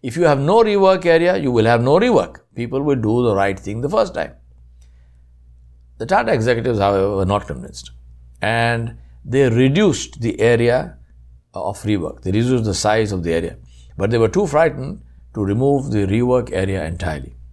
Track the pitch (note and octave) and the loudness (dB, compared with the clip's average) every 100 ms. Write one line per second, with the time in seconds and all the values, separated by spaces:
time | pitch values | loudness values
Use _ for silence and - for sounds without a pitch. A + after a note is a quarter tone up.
0 | B2 C3 E3 C#3 C#3+ A3 A3 G3+ F#3+ F#3+ | -8 0 2 2 2 4 4 4 4 4
1 | F3+ E3 F3 F3+ C#3 A#2+ A2 A#2 B2 E3 | 4 4 4 0 0 2 4 2 4 2
2 | B3 F#3 - - _ - A#2 C3 D3 C3 | 4 2 0 -10 _ -10 -6 -4 0 0
3 | A2 A#2+ A#2+ G2 G2 F#2+ - A2 C#3+ G#3+ | 0 0 2 2 0 -2 -8 -8 -2 0
4 | A3 - D2 - - - - - - - | 0 -2 -10 -12 -20 -20 -20 -20 -20 -20
5 | - - - - - - - - - - | -20 -20 -20 -20 -20 -20 -20 -20 -20 -12
6 | A2+ G3 A#3 D3 A2+ A#2 B2 A2 G2 G2 | -2 0 2 0 0 0 0 0 2 2
7 | G2 G2 F#2+ G2+ - C2+ - - - - | 0 0 0 -2 -4 -12 -12 -16 -18 -20
8 | - - - - G#2+ A#2 A#2 A#2 A#2 A#2 | -20 -20 -20 -6 -2 0 0 -2 -6 -12
9 | - - - C3 C3+ A2+ C3 D3+ G#3 B2+ | -20 -20 -2 2 2 4 2 4 2 0
10 | - - A2+ - A2+ A#2 A#2+ B2 F3 - | -8 -6 -6 0 2 4 2 0 -4 -14
11 | - - - - _ F2+ - G2+ G#2+ G#2 | -20 -20 -20 -20 _ -8 -8 -6 -4 -2
12 | D#2 - F2+ G#2 B2 B2+ G#2+ F2+ G#2 A2 | -4 -8 -4 -2 0 0 -2 -2 0 0
13 | G#2+ F#2+ E2+ E2 E2 - - - - - | 0 -4 -2 -4 -4 -12 -20 -20 -6 -2
14 | G2+ A#2 A2 F3 G3 D3 E3 C#3 C3+ G#3 | 0 0 0 0 0 2 0 -2 -12 -14
15 | - - - - G2 G#2+ C3+ C#3+ C3+ A2 | -18 -20 -14 -6 -2 0 2 0 0 -2
16 | G2 G#2+ B2 B2+ A2+ F2+ G2 F#2+ D#2+ F2 | 0 0 2 0 0 -4 -2 -4 -6 -6
17 | - D2+ B1 - - | -6 -8 -12 -18 -20